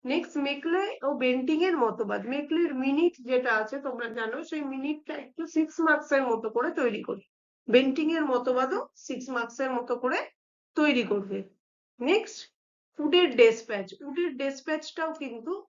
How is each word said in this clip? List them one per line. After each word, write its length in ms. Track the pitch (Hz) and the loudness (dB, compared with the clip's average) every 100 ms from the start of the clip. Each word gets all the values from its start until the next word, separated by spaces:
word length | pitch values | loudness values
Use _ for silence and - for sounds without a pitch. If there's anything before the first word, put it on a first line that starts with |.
নেক্সট 300 | 254 311 339 294 | 0 -2 -2 -4
মেকলে 460 | 277 285 330 359 403 - | -2 -2 0 0 0 -2
ও 60 | 269 | -4
বেন্টিং 440 | 262 254 254 262 311 | 0 0 2 0 2
এর 120 | 370 330 | 2 4
মতবাদ, 440 | 233 185 202 208 202 | 2 0 -2 -2 -2
মেকলের 440 | 277 294 320 339 | -4 -2 0 0
মিনিট 400 | 254 269 277 349 - | 0 0 4 2 0
যেটা 300 | 247 254 254 220 | 0 0 2 0
আছে 200 | 214 277 | 0 -4
তোমরা 280 | 269 233 233 | -6 -6 -6
জানো, 280 | 226 220 262 | -4 -4 -6
সেই 180 | 320 311 | -6 -6
মিনিটটা 500 | 277 269 277 302 - | -6 -6 -4 -6 -6
একটু 280 | 294 262 - 320 | -10 -10 -10 -4
সিক্স 280 | 311 311 - | 0 0 2
মার্কস 300 | 320 294 - | 2 2 2
এর 120 | 277 254 | 2 2
মতো 200 | 226 220 | 0 0
করে 200 | 226 302 | 0 0
তৈরি 320 | - 247 208 | 2 0 0
করি। 220 | - 196 - _ _ _ - | -6 -8 -10 _ _ _ 4
বেন্টিং 380 | 233 269 269 311 | 6 6 2 0
এর 120 | 330 | 2
মতবাদও 560 | 294 254 254 254 262 403 - - | 2 0 2 0 2 -2 -4 -14
সিক্স 300 | - 254 254 | -10 -10 -6
মার্কস 300 | 247 233 - | -6 -6 -4
এর 100 | 262 | -4
মতো 240 | 247 247 247 | -2 -4 -2
করে 220 | 254 320 - _ _ _ _ - | 0 -2 -4 _ _ _ _ 2
তৈরি 280 | 302 247 | 4 4
করবে। 340 | 208 208 196 196 190 _ _ _ _ _ | 2 -2 -2 -6 -8 _ _ _ _ _
নেক্সট 380 | 247 415 - - - _ _ _ _ - | 2 2 0 -14 -18 _ _ _ _ -4
উডের 300 | 302 349 339 240 | 2 4 4 8
ডেসপ্যাচ, 500 | 226 220 - 208 190 - | 6 6 -4 -6 -6 -12
উডের 300 | 285 285 349 262 | -10 -4 -4 -2
ডেসপ্যাচটাও 760 | 277 269 - 311 - - 320 | -6 -6 -4 -4 -4 -6 -6
কিন্তু 400 | 320 277 226 233 392 | -6 -10 -10 -8 -8